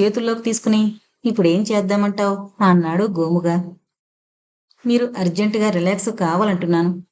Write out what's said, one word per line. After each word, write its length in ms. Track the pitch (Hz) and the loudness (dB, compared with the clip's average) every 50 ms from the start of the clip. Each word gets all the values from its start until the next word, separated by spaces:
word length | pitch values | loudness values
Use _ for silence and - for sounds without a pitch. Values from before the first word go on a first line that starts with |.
చేతుల్లోకి 400 | 202 208 208 240 233 233 226 226 | 0 0 0 -2 -2 -4 -4 -4
తీసుకుని, 540 | 226 233 220 220 - 226 214 214 214 214 214 - _ _ _ _ - | -4 -4 -4 -2 0 2 2 2 2 0 -2 -4 _ _ _ _ -4
"ఇప్పుడేం 360 | 233 214 202 180 170 165 190 | -2 0 2 2 4 4 2
చేద్దామంటావ్?" 1000 | 214 208 220 208 202 185 202 202 202 208 202 208 202 202 196 196 196 202 _ - 208 | 0 0 0 0 0 0 0 0 0 0 0 -2 -2 -2 -2 -4 -8 -12 _ 0 2
అన్నాడు 400 | 190 180 180 170 160 165 175 208 | 4 4 4 2 2 0 -2 -2
గోముగా. 680 | 220 196 165 165 165 170 175 170 170 170 180 180 175 - - _ _ _ _ _ _ _ _ _ _ _ _ _ _ _ _ _ _ _ _ - | -2 -2 -2 -2 0 0 0 0 0 -2 -2 -4 -6 -10 -18 _ _ _ _ _ _ _ _ _ _ _ _ _ _ _ _ _ _ _ _ -2
"మీరు 280 | 240 240 240 240 240 - 185 | 0 0 2 0 -2 -4 -2
అర్జెంటుగా 520 | 185 175 165 185 208 214 208 220 214 214 | -2 -2 0 0 0 0 0 0 0 0
రిలాక్స్ 400 | 185 175 170 180 202 196 - 233 | 0 0 0 0 -2 -2 -4 -6
కావాలంటున్నాను." 960 | 214 - 190 165 165 180 214 214 190 175 185 170 170 170 170 175 180 175 - _ | -4 -2 -2 -2 0 0 0 0 0 0 0 0 2 2 2 0 -2 -4 -8 _